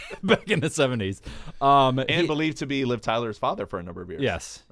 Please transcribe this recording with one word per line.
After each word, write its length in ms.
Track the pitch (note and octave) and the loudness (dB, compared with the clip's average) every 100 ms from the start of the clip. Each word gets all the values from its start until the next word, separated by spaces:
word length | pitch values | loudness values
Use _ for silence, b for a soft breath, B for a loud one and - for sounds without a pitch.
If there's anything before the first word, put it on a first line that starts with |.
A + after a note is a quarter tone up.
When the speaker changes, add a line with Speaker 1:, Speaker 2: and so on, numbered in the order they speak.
| - | -10
Speaker 1:
<laughs> 160 | - | -8
back 260 | G3 A3 - | 2 2 2
in 100 | F#3+ | -2
the 100 | D3+ | 0
seventies. 520 | - C3+ B2 G2 G2 B B B - | 2 2 2 -2 -4 B B B 0
Um, 380 | C#3 C#3 C3+ C3 | 6 6 6 4
Speaker 2:
And 100 | C3 | 2
Speaker 1:
he 180 | D#3 E3+ | 2 2
Speaker 2:
believed 300 | D3+ D#3+ C#3+ | 0 -2 -2
to 80 | C#3+ | -4
be 180 | C#3 B2+ | -2 0
Liv 160 | A#2+ | 0
Tyler's 360 | - A2+ A#2 G#2 | 0 -2 -2 -4
father 280 | B2+ F#3+ G2 | -4 -4 -6
for 140 | F#2+ | -8
a 40 | |
number 180 | F2 F2 | -8 -12
of 80 | F2 | -10
years. 120 | G#2 | -4
Speaker 1:
Yes, 420 | C3 E2+ - - _ | -2 -2 -6 -16 _